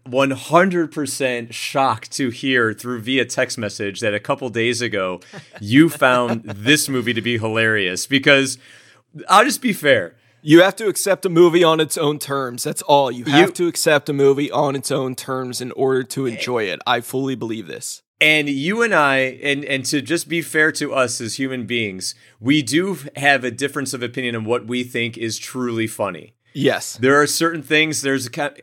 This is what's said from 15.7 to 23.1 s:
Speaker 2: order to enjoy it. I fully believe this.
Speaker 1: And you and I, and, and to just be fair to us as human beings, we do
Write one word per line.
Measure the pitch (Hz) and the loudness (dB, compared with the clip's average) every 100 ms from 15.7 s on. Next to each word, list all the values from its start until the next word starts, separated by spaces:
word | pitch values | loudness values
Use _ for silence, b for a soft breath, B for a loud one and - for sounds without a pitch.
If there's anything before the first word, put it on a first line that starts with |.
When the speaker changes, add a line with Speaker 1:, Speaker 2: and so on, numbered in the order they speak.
Speaker 2:
order | - 131 131 | -2 0 0
to | 127 - 135 | -2 -4 -4
enjoy | 113 - 123 | -4 -4 -2
it. | 104 82 - | -2 -4 -2
I | 120 | -2
fully | 117 131 135 | -2 -4 -4
believe | 127 113 113 87 | -4 -6 -8 -10
this. | - - - _ _ | -12 -12 -14 _ _
Speaker 1:
And | 156 156 147 | 4 4 2
you | 139 151 220 | -2 -2 -2
and | 233 | 2
I, | 180 143 135 131 127 | 2 4 2 0 -4
and, | 143 139 | -4 -4
and | 147 139 127 | -2 -4 -2
to | 151 | -4
just | 117 165 156 | -2 -4 -2
be | 170 | -6
fair | 156 156 156 | -2 2 2
to | 151 147 | 0 -4
us | 135 123 - | 0 -2 -2
as | 117 - | -8 -6
human | 135 131 104 | -6 -6 -4
beings, | 120 110 92 90 b b b | -4 -4 -6 -10 b b b
we | 113 151 | 0 2
do | 123 143 185 - 143 | 2 0 0 -4 -10